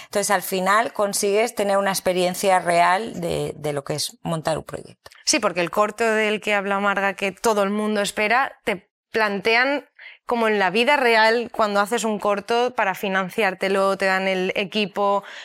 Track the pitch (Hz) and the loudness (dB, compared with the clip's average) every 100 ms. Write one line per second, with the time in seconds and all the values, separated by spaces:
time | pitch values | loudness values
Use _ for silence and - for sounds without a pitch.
0 | - 208 196 196 - 190 185 208 240 - | -6 -4 0 0 0 -2 2 2 2 -2
1 | 202 196 208 202 240 247 202 196 196 185 | -2 0 0 2 0 0 0 0 0 -2
2 | - 180 180 180 196 185 170 170 175 185 | -2 0 0 0 2 2 2 2 4 2
3 | 226 180 170 151 147 156 151 143 - 151 | -2 -6 -4 -2 -4 -6 -6 -6 -4 -6
4 | - - 170 165 156 147 - - - - | -6 -8 -6 -4 -2 -4 -6 -14 -14 -20
5 | - - - 311 208 170 170 - 208 208 | -20 -12 -2 0 0 -2 -2 0 -2 0
6 | 226 214 214 214 - 208 196 196 202 196 | 0 2 0 -2 0 -2 0 0 0 0
7 | 196 185 196 175 233 208 196 208 214 208 | -2 -2 -6 -2 0 2 0 0 -2 -2
8 | 202 - 214 240 269 - - 185 _ _ | -2 -2 0 2 0 -4 -6 -6 _ _
9 | _ 226 214 202 226 226 262 285 - _ | _ -2 0 0 2 2 2 0 -4 _
10 | - - - 240 220 208 185 190 240 294 | -20 -14 -4 0 2 2 2 2 2 4
11 | 247 226 220 233 233 - 214 202 202 233 | 4 4 4 4 -2 -2 0 2 0 0
12 | 220 208 208 202 - 233 247 247 202 180 | -2 -2 0 -2 0 0 0 0 -2 -2
13 | 208 190 190 - 202 185 190 196 196 190 | -2 -2 -2 0 -2 0 -2 2 2 2
14 | 196 190 190 185 185 - 196 214 202 196 | 0 0 0 -2 -2 -2 -4 -2 -4 -2
15 | 202 202 - - | 0 0 -4 -18